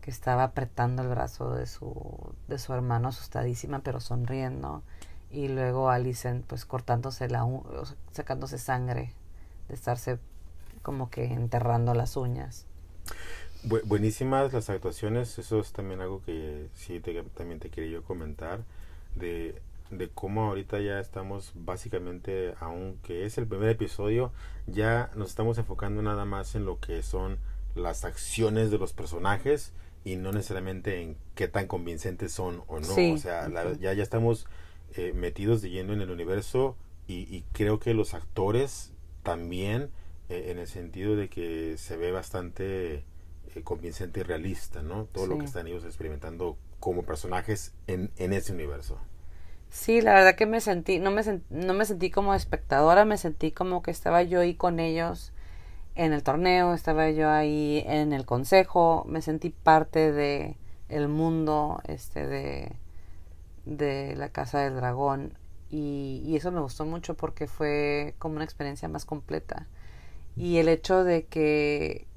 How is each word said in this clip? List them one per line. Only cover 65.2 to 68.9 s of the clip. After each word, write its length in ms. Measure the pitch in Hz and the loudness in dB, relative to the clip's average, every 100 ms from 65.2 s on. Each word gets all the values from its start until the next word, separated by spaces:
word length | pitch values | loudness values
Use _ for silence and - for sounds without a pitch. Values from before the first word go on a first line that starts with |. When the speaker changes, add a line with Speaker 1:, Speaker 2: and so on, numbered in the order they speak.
| 139 - - - - | -2 -10 -12 -12 -6
Speaker 1:
y, 520 | 156 147 143 139 135 | -4 -2 -4 -4 -4
y 120 | 139 156 | 0 0
eso 160 | 170 | 2
me 80 | 180 | -2
gustó 240 | 139 - 156 | -2 -2 -4
mucho 280 | 170 - | -4 -4
porque 320 | 160 160 - 147 | -4 -4 -2 -4
fue 680 | - 151 147 147 147 147 - | 0 0 2 2 2 -2 -4
como 180 | 160 151 | -4 -4
una 80 | |
experiencia 440 | 156 - 143 143 | -4 -4 -6 -4
más 160 | 165 | -6